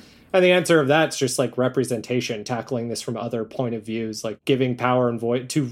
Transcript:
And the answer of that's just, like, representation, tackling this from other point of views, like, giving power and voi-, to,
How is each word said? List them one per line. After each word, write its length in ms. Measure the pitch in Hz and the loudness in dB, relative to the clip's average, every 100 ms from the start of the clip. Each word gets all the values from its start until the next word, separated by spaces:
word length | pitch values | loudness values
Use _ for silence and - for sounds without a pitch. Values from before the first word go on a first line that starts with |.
| - - _ | -16 -20 _
And 120 | 190 | 4
the 60 | 180 | 6
answer 300 | 180 175 165 | 4 4 4
of 80 | 135 | 6
that's 280 | 156 156 - | 4 2 0
just, 220 | 131 - | -2 0
like, 180 | 123 - | -2 0
representation, 840 | 127 131 120 117 - 123 117 113 | 0 0 -2 -4 -2 -4 -2 -6
tackling 460 | 101 120 110 123 117 | -6 -6 -4 -4 -4
this 120 | 110 | -6
from 160 | - 117 | -6 -6
other 280 | 117 117 | -4 -4
point 320 | 110 - 123 113 | -4 -4 -4 -4
of 100 | 107 | -6
views, 380 | 113 110 107 | -6 -6 -6
like, 200 | 110 104 | -8 -4
giving 300 | - 131 127 | 0 2 2
power 340 | 120 123 127 123 | 0 2 2 2
and 120 | 117 | 0
voi-, 260 | 117 120 127 | -2 -2 -2
to, 200 | 156 127 | -4 -4